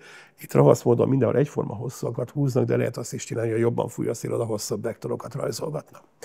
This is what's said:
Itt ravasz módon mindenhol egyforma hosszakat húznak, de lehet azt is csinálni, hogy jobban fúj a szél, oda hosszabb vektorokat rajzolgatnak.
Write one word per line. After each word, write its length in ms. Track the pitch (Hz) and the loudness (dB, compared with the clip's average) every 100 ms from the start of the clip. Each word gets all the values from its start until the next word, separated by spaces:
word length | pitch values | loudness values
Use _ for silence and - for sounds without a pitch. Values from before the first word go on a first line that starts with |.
| - - - _ | -2 -20 -20 _
Itt 140 | - | 0
ravasz 300 | 139 143 120 | 6 8 6
módon 240 | 123 120 113 | 6 4 4
mindenhol 300 | 135 113 120 | 4 2 2
egyforma 360 | 143 - - | 0 0 -4
hosszakat 560 | 101 123 - - 117 123 | -6 -8 -6 -6 -6 -6
húznak, 360 | 147 139 123 117 | -2 0 2 2
de 120 | 123 | 2
lehet 200 | 117 120 | 0 -4
azt 160 | 120 | -8
is 120 | 120 - | -10 -6
csinálni, 260 | 117 113 | -4 -2
hogy 80 | 113 | 2
jobban 280 | 117 117 110 | 2 2 -2
fúj 200 | - 110 | -2 -4
a 60 | |
szél, 200 | 117 - | -4 -4
oda 120 | 117 113 | -4 -2
hosszabb 380 | 107 - 107 | -4 -4 -4
vektorokat 500 | 113 107 - 113 - | -4 -6 -6 -8 -8
rajzolgatnak. 720 | 139 - - 156 151 - - - _ | -6 -6 -4 -6 -8 -10 -20 -20 _